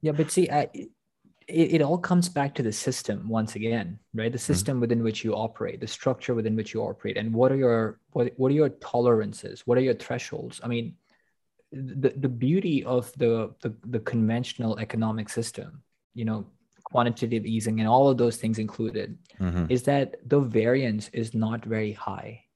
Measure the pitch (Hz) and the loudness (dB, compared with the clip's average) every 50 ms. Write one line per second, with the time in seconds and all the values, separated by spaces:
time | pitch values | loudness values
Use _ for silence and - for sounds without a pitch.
0 | - 151 151 147 160 156 - - 180 - - 147 135 - - - - - _ _ | 0 0 2 2 0 0 4 2 2 4 2 0 0 0 -4 -12 -14 -14 _ _
1 | _ _ _ _ _ _ _ _ _ - - 160 165 139 160 160 143 139 165 180 | _ _ _ _ _ _ _ _ _ -4 2 2 4 4 6 4 4 4 2 0
2 | 175 - 180 180 175 175 - - 139 139 143 - 131 113 107 - - - 127 - | 0 2 4 4 4 2 0 0 -2 -2 0 -2 -2 -2 -2 -2 -4 -4 -4 -4
3 | - - 107 101 92 107 110 113 110 107 - 104 107 113 117 117 101 87 104 110 | -4 -6 -6 -6 -4 -2 -2 0 -2 -2 -4 -4 -2 -2 -2 -2 -4 -6 -10 -12
4 | _ _ _ 110 107 117 120 120 - - - 90 95 107 139 127 120 117 120 117 | _ _ _ -4 -4 -2 -2 -4 -2 0 0 0 2 0 0 0 0 2 2 2
5 | 113 113 104 - - 113 104 101 110 117 - - 107 98 - - - 110 - - | 2 0 -2 -2 -2 -2 -2 -2 -2 -4 -4 -6 -6 -6 -6 -8 -10 -12 -12 -4
6 | - 139 127 127 - - 127 117 110 110 110 110 107 - - 110 113 110 113 - | -2 -2 -2 -2 -2 -4 -2 -2 0 0 -2 -2 -2 -4 -4 -4 -4 -4 -6 -6
7 | - 104 101 - 107 113 113 113 123 131 135 135 131 123 117 113 113 107 107 _ | -6 -6 -4 -4 -4 -2 2 4 4 4 4 4 4 4 4 4 2 0 -4 _
8 | _ _ _ - 123 123 - - 131 131 139 151 156 139 - - - - - 123 | _ _ _ -2 -2 -2 0 0 0 2 4 4 4 2 2 -4 -16 -4 0 2
9 | 120 123 117 110 107 104 107 - - 92 95 - - - 123 123 131 131 120 104 | 4 6 4 4 2 -2 -6 -10 -12 -14 -14 -12 0 2 4 4 4 4 2 0
10 | - - 123 120 - - - - 123 123 123 - - 117 120 117 117 117 - _ | -2 -6 -6 -6 -6 -8 -8 -10 -10 -10 -12 -10 -6 -4 -4 -4 -4 -6 -10 _
11 | _ _ _ _ _ _ _ _ _ _ _ _ _ _ - 135 135 131 - 139 | _ _ _ _ _ _ _ _ _ _ _ _ _ _ -12 -10 -10 -8 -6 0
12 | 131 131 - 139 131 139 123 117 117 131 160 190 190 190 156 135 - 113 127 123 | 0 0 0 2 -4 -2 -2 0 0 2 2 2 2 2 0 0 0 2 0 0
13 | 120 - - - 120 117 113 113 110 95 - _ - 131 110 110 _ 113 123 113 | 0 -2 -6 0 2 2 2 2 0 -4 -8 _ -8 -8 -8 -8 _ -6 -6 -4
14 | 110 - - 117 110 107 113 120 127 - - - 120 113 110 110 113 - - 117 | -4 -2 0 2 2 2 2 0 -2 -4 -6 -4 -2 -4 -2 -4 -6 -6 -4 -2
15 | 113 110 110 113 107 101 - - 117 - - - - - - 143 _ _ _ _ | -2 -2 -2 -4 -6 -6 -4 -6 -6 -6 -6 -10 -12 -12 -14 -20 _ _ _ _
16 | _ _ _ 123 117 110 110 107 - - _ _ _ _ _ _ _ - - 123 | _ _ _ -6 -4 -2 -2 -4 -6 -10 _ _ _ _ _ _ _ -2 0 2
17 | 120 120 113 - - 113 117 113 104 - 113 113 107 117 110 110 110 110 117 131 | 2 2 0 -2 -2 0 0 -2 -2 0 -2 -2 0 0 0 0 2 4 6 6
18 | 139 139 135 120 120 120 110 - - 113 113 104 110 107 - - 117 110 - 107 | 8 6 6 6 4 2 2 0 -2 -2 -2 -2 -2 -6 -4 -4 -4 -4 -2 -4
19 | 107 - - - _ _ - - 95 90 85 87 87 80 127 127 123 - 139 139 | -6 -6 -10 -16 _ _ -8 -4 -2 0 0 0 2 2 2 0 2 2 2 2
20 | 135 - - - - 120 139 143 139 123 110 117 107 117 127 135 135 120 107 107 | 0 -2 -4 -14 -2 2 2 4 4 4 2 2 4 4 4 2 2 0 -2 -2
21 | 104 - - 117 117 110 110 110 110 110 113 117 - 113 113 110 110 107 104 - | -4 -6 -4 -4 -4 -2 -2 -2 0 0 -2 -4 -4 -4 -4 -2 -2 -4 -6 -6
22 | - - 98 98 - 110 117 117 _ _ _ | -8 -8 -8 -8 -10 -12 -16 -18 _ _ _